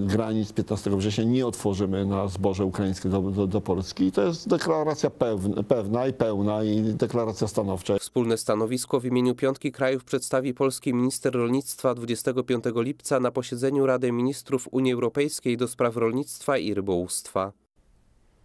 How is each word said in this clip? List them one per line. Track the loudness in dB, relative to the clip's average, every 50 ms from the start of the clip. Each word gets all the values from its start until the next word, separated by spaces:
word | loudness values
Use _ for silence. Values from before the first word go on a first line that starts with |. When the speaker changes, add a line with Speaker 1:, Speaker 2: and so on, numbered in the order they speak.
| 2
Speaker 1:
granic | 2 2 2 2 0 0 0 0 -2 -2
piętnastego | -2 -2 -2 -2 -2 0 0 0
września | 2 2 0 2 2 2
nie | 4 4 2 2
otworzymy | 0 -2 -2 0 0 0 2 0 0 0 0 0
na | 0 0 0 -2
zboże | -2 -2 0 0 0 2 2 0
ukraińskie | 0 0 0 0 -2 -2 -2 0 0
do, | 0 2
do, | 0 0 0 0 0
do | 0 0 0
Polski. | 0 0 0 -2 -2 -4 -2 0 0
I | 2
to | 2 2
jest | 2 0 0 -2 -2 0
deklaracja | 0 0 2 0 0 0 0 -2 0 0 0 0
pewn-, | 0 0 0 0 0 0 -2 -2 -2 0 0
pewna | 2 2 2 0 0 0 0 0
i | 0 0
pełna | 2 2 2 2 2 0 0 0 2 2
i | 2 2 2
deklaracja | 2 0 0 0 0 0 0 0 0 0 -2 -2 -4
stanowcza. | -2 0 0 0 0 -2 -2 0 0 0 0
Speaker 2:
Wspólne | 0 -2 -2 0 2 2 0
stanowisko | 0 0 0 0 0 0 0 -2 -4 -2 0 0 0
w | 0
imieniu | 0 0 2 2 2 2
piątki | 0 0 -2 0 -2 -4 -6
krajów | -4 -2 0 0 0 -2 -2
przedstawi | -4 -4 -4 -2 0 0 0 0 0 0
polski | 0 0 0 0 -2 -2 0 0
minister | 2 2 0 0 0 -2 0 0
rolnictwa | 0 0 2 0 0 -2 -4 -4 -2 0 0 0
dwudziestego | -2 -4 -4 -4 -2 -2 -2 0 0 0
piątego | 0 0 0 0 0 0 0
lipca | 0 -2 -4 -6 -4 0 0 2
na | 2 0
posiedzeniu | 0 -2 -4 -4 -4 -2 -2 0 2 2 2
Rady | 2 2 2 2 0
Ministrów | 0 0 0 0 -2 -4 -4 -4 -4 -4 -2 -2
Unii | 0 2 2 2 2
Europejskiej | 2 0 0 2 0 0 0 -2 -2 -2 0 0
do | 0 0
spraw | -2 0 0 0 0 2
rolnictwa | 2 0 0 0 0 -4 -6 -8 -6 -2 0 0
i | 0 0 -2 -2
rybołówstwa. | -2 0 0 0 0 0 -2 -4 -6 -6 -4 -4 -4 -4 -4 -6 _ _ _ _ _ _ _ _ _ _ _ _ _ _ _ _ _